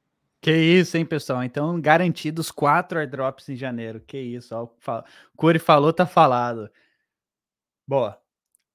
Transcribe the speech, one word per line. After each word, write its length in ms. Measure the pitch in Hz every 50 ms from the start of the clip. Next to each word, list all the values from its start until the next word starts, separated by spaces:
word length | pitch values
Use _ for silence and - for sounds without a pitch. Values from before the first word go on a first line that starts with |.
| _ _ _ _ _ _ _ _
Que 120 | - 160 156
isso, 440 | 165 160 165 170 185 175 160 -
hein, 100 | 165 165
pessoal? 380 | - 165 147 - - 135 123 127
Então, 360 | 127 123 143 147 160 175 170
garantidos 720 | 143 151 156 165 180 175 160 - - 151 160 165 156 -
quatro 480 | - - 151 143 147 170 175 175 180 165
airdrops 500 | 151 135 135 131 131 131 135 - _ -
em 60 | 139
janeiro. 460 | 120 135 131 120 120 113 113 110 113
Que 180 | - - - 135
isso, 380 | 131 120 120 123 120 - 113
ó, 120 | 113 120 120 _ _
fa-, 240 | _ - 120 113 - - - - - _ _
Corey 240 | - - 160 170 165
falou, 320 | - - 160 147 143 156 160
tá 120 | - 180
falado. 640 | - - 180 165 139 123 123 120 120 117 113 107 101 _ _ _ _ _ _ _ _ _ _ _ _ _ _ _ _ _ _ _ _ _ _ _
Boa. 320 | - 139 139 120 104 101 _ _ _ _ _ _ _ _ _ _ _ _